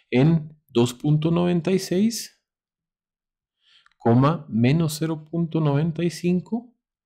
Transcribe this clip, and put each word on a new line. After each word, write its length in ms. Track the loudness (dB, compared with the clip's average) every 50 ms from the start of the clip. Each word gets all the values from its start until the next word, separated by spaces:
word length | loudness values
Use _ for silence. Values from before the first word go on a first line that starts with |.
| _ _
en 440 | 0 2 4 4 2 0 -2 -6 -16 _ _
dos 260 | _ 0 0 0 0 -2
punto 380 | -4 0 0 0 2 2 0
noventa 400 | 0 0 0 0 0 0 0 0
y 80 | -2 -2
seis, 600 | -2 -2 -2 0 0 0 -2 -6 -12 -14 _ _ _ _ _ _ _ _ _ _ _ _ _ _ _ _ _ _ _ _ _ _ _ _ _ _ _ _ _ _ _ _ _
coma, 480 | _ 0 2 4 4 4 2 0 -2 -6 -6
menos 480 | -2 2 2 4 4 2 0 -2 -2 -4
cero 240 | -4 -4 -4 -8 -8
punto 380 | -8 -4 -4 -4 -2 -2 -2
noventa 420 | 0 0 0 0 0 -2 -4 -2 -4
y 60 | -4
cinco, 680 | -4 -2 -2 0 0 -2 -2 -4 -8 -8 -8 -12 _ _ _ _ _ _ _